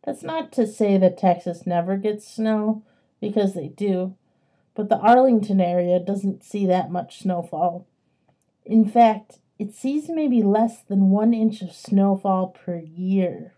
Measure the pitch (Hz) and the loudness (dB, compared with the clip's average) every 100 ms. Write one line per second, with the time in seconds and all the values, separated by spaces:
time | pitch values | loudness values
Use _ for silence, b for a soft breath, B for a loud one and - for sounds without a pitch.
0 | - 277 330 320 320 - 214 - 214 196 | -10 -12 -8 -10 -6 -2 -4 0 2 4
1 | 185 180 190 175 180 170 - 175 175 196 | 2 2 0 0 -4 -8 -4 -4 -2 -4
2 | 214 214 - - 220 214 214 214 _ _ | -4 -6 -12 -6 -2 -2 -2 -4 _ _
3 | _ _ 208 208 196 185 139 - 202 185 | _ _ -4 -2 -2 -4 -12 -6 -2 -2
4 | 185 185 _ _ _ _ _ - 202 143 | -4 -10 _ _ _ _ _ -10 -2 2
5 | 202 247 262 226 208 190 175 180 175 180 | 4 6 6 2 2 0 2 0 0 0
6 | 180 196 196 190 - 208 190 180 147 175 | -2 -4 -6 -8 -12 -4 0 0 -2 -8
7 | - - 190 175 170 156 175 175 - _ | -10 -8 -4 -4 -6 -4 -4 -4 -18 _
8 | _ _ _ _ _ _ - 220 214 240 | _ _ _ _ _ _ 2 2 4 6
9 | 226 214 - - _ _ 208 - 262 294 | 4 4 -10 -20 _ _ -12 -8 -6 -6
10 | 311 330 302 240 202 214 226 - _ 196 | -4 -4 0 2 2 2 0 -4 _ 2
11 | 190 202 220 226 220 208 180 - - 196 | 4 4 2 2 -2 -2 -14 -16 -2 2
12 | 196 196 196 190 185 - - 170 156 170 | 2 0 0 -2 -2 -8 -10 -10 -12 -10
13 | 185 196 180 87 156 | -2 0 -2 -6 -16